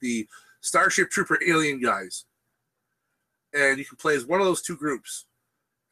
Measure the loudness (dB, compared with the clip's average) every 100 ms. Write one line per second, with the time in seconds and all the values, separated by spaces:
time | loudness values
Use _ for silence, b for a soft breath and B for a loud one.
0 | -4 -4 -6 B B B -2 2 2 2
1 | 0 0 0 0 2 2 2 0 0 0
2 | -4 -14 -16 _ _ _ _ _ _ _
3 | _ _ _ _ _ 2 2 2 -4 -4
4 | 0 0 0 2 2 0 -4 -6 -4 -6
5 | -8 -16 -16 _ _ _ _ _ _